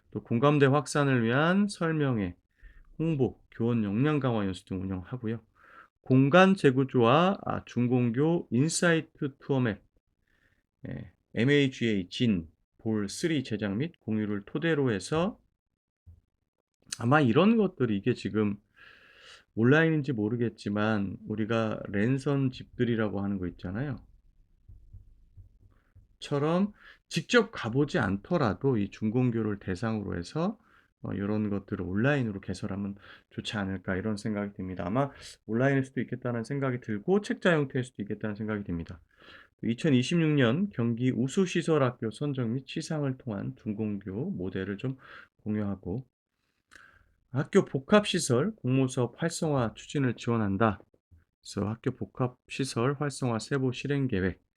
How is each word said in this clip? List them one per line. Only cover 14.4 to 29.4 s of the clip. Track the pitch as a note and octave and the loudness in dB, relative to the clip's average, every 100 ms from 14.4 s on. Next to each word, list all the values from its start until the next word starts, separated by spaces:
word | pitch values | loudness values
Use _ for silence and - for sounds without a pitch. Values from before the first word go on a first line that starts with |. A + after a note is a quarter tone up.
| - | -6
토대로 | D#3 E3 D3+ C3+ | -4 -2 0 0
해서 | G2+ - D#3 F#3 - _ _ _ _ _ _ - - _ _ _ _ _ _ - - | 0 -2 -2 -2 -4 _ _ _ _ _ _ -20 -20 _ _ _ _ _ _ -16 -6
아마 | A2+ D3 | 2 4
이런 | C3+ A2 F#3+ A#3 | 6 6 6 4
것들이 | D#3 - B2 G2+ | 2 0 0 0
이게 | A2+ | 0
지금 | A2+ G2+ G#2 G#2 G2+ _ _ - - - - - - _ | -2 0 0 0 -2 _ _ -20 -20 -20 -20 -20 -20 _
온라인인지 | - A#2 D3 D#3+ D#3 C#3 | 2 6 6 6 2 0
모르겠지만 | A#2 G#2 A#2 A#2 - A2 G#2 G#2+ G#2+ G2 F#2 - | -2 0 0 -2 -2 -4 0 2 2 -2 -6 -8
우리가 | G#2+ G#2+ A2+ A2 - - | -4 0 0 0 -4 -4
랜선 | G2 A2 C3+ C#3 C#3 C3+ | 0 2 0 0 0 0
집들이라고 | B2+ - - A#2+ A2+ G#2+ G2 | -2 -10 -2 0 2 0 0
하는 | G2 G2+ | -2 -2
거 | F2+ | -4
있잖아요. | - F2+ G2 D3 - - - _ _ _ _ - - - - - - - - - _ - _ _ - - - | -6 -8 -6 -6 -8 -12 -20 _ _ _ _ -20 -20 -20 -20 -20 -20 -20 -20 -20 _ -20 _ _ -20 -20 -16
처럼 | - C#3+ D3 F3 G3+ - - - - | -6 -2 0 2 0 -4 -20 -20 -8
직접 | - - B3 A3 | -6 2 2 2
가보지 | - A#2 B2 D3 F3 | -2 -4 0 0 0
않더라도 | G#2 G2 - F3 B2+ F2+ C3+ A#2+ | 0 -2 -2 0 2 0 0 0
이 | G2+ | -2
중공교를 | - A2 A#2+ B2+ A2+ | -2 -2 0 0 0